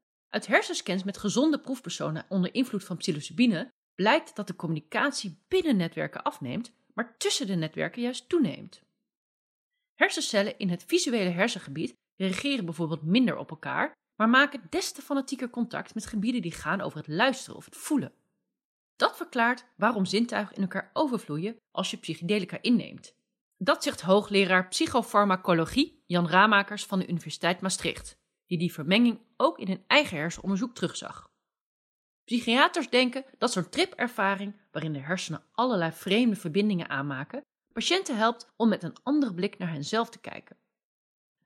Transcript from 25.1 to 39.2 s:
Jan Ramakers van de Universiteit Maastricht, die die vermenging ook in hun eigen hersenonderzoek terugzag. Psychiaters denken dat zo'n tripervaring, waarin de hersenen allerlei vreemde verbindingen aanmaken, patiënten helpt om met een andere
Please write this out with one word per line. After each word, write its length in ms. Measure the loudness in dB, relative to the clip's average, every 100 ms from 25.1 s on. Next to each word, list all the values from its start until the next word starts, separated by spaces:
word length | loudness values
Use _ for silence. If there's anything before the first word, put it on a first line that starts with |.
| 4 4 4 2 2 2 0 0 -4 -2
Jan 220 | 0 4
Ramakers 580 | 6 8 6 2 -4 -4
van 140 | -4
de 80 | -2
Universiteit 540 | -4 -6 -2 -2 0
Maastricht, 560 | -2 -2 -4 -6 -10 -20 _ _ -6
die 120 | -2
die 160 | -2
vermenging 460 | -2 2 4 4 0 _ 0
ook 220 | 0 0
in 80 | -6
hun 160 | -6 2
eigen 300 | 4 4 -2
hersenonderzoek 580 | -6 -4 -2 -2 -2 -4
terugzag. 540 | -6 -4 -12 -14 -20 _ _ _ _ _ _ _ _ _
Psychiaters 640 | -4 -2 2 4 4 2 2
denken 360 | 2 2 -2 -12 -2
dat 140 | -2
zo'n 180 | 0 -2
tripervaring, 880 | 0 0 -2 -4 0 0 0 -6 -12 _
waarin 220 | -6 -6
de 60 | -6
hersenen 440 | -4 -4 -4 -10 _
allerlei 400 | -2 0 2 0
vreemde 440 | -2 0 2 2 0
verbindingen 540 | -2 0 2 0 -2
aanmaken, 520 | -4 -4 -6 -8 -12 -14 _ _
patiënten 440 | -6 0 0 0 2
helpt 360 | 2 0 -6 2
om 140 | 2
met 140 | 2
een 120 | -2 -8
andere 300 | 0 2